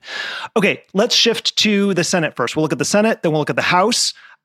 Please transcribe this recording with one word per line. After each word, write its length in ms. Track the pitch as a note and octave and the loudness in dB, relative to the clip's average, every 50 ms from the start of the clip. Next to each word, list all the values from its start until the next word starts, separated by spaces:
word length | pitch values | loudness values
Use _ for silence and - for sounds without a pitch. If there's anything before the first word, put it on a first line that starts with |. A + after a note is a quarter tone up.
| - - - - - - - - - - - | -16 -14 -10 -10 -10 -10 -10 -12 -10 -4 -2
Okay, 280 | A3+ F3+ G3 C3 - - _ - | 0 2 2 0 -2 -6 _ -2
let's 220 | F#3 A3+ B3 - | 0 0 2 2
shift 420 | - - A#3 A3 A3+ - - - | 2 2 2 0 0 -4 -6 -2
to 380 | - - G#3 G#3 G3+ G3+ G3+ F#3+ | 0 0 2 2 2 2 2 2
the 80 | F#3 E3+ | 0 0
Senate 320 | - - F3+ D#3 C#3+ - | 0 0 0 -2 -2 -2
first. 200 | - B2 A#2 - | -4 -4 -2 0
We'll 60 | D3+ | 0
look 100 | D#3 D3 | 0 0
at 60 | E3 | 0
the 80 | B2+ - | -2 -2
Senate, 380 | - - G3+ G#3 A3+ A3 - - | 0 2 2 2 2 0 0 -2
then 80 | E3+ | 0
we'll 100 | D3+ D#3 | 0 0
look 80 | D3 - | 0 -2
at 60 | C#3 | -2
the 80 | - - | -2 0
House. 500 | - F3+ F3+ F#3+ A3+ A#3+ - - - - - - - - _ | 2 2 2 2 2 2 0 -2 -4 -6 -8 -20 -20 -18 _